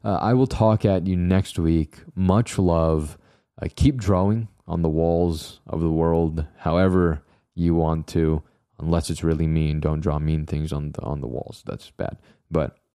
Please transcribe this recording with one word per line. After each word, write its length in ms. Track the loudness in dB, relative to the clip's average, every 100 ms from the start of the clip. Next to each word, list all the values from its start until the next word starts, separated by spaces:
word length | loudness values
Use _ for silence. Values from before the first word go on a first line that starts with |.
Uh, 140 | -4 -2
I 120 | 2
will 140 | 2 2
talk 380 | 4 4 4 4
at 200 | 2 0
you 120 | 0
next 420 | 2 2 0 -2
week. 380 | 2 2 0 -8 -12 -2
Much 420 | 2 4 2 0
love. 600 | 2 4 2 0 -2 -10 _ _ _ -12
Uh, 60 | -8 0
keep 220 | 2 2
drawing 500 | 0 2 2 0 -4 _ -8
on 160 | -2
the 80 | 0
walls 720 | 0 2 2 0 -2 -8 -18 -10
of 140 | -4
the 100 | -2
world, 540 | 0 2 2 0 -2 -8 -6
however 640 | -2 2 2 4 2 0 -8 _ _
you 220 | -4 0 2
want 320 | 0 -2 -2
to, 340 | -2 0 0 -4 _ _ -8
unless 300 | -2 -2 -2
it's 140 | -4
really 240 | -2 0 0
mean. 340 | 0 0 -2
Don't 180 | -2 -2
draw 200 | -2 -2
mean 260 | -2 -2 -4
things 260 | -6 -6
on 220 | -6 -8
the, 80 | -8
on 180 | -8 -8
the 60 | -8
walls. 360 | -10 -12 -14 -14
That's 240 | -14 -14
bad. 260 | -10 -10 -10 _ _ -6
But 280 | -4 -4 -8 _